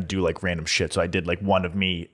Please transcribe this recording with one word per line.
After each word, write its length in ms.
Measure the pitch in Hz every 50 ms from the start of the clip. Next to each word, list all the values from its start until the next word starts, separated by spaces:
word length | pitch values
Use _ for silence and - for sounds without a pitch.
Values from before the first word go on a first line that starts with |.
to 60 | 90
do, 140 | 82 95 95
like, 220 | 90 82 82 - -
random 220 | 90 87 82 78
shit. 260 | - - - 90 76
So 80 | - 95
I 80 | 85 87
did, 180 | 87 92 80
like, 140 | 85 87 87
one 240 | 101 98 98 92 90
of 100 | 87 82
me, 360 | 98 95 92 90 85 85 -